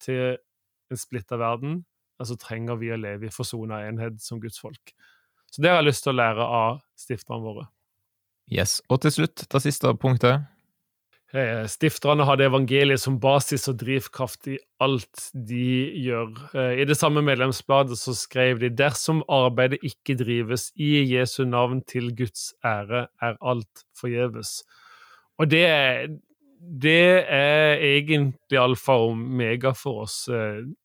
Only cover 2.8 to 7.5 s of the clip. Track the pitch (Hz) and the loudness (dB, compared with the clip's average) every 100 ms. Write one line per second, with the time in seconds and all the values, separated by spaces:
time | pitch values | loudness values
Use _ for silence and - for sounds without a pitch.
2.8 | 117 113 104 101 110 - 117 117 110 107 | -8 -8 -8 -10 -12 -10 -10 -10 -10 -10
3.8 | 107 113 117 107 - 117 113 - 110 - | -10 -8 -10 -12 -14 -14 -14 -16 -18 -20
4.8 | _ _ _ _ _ _ _ - 160 180 | _ _ _ _ _ _ _ 2 4 6
5.8 | 147 131 143 127 117 107 117 120 113 139 | 4 2 0 2 2 2 0 0 0 -2
6.8 | _ - - 113 - 117 110 | _ -18 -12 -12 -10 -12 -10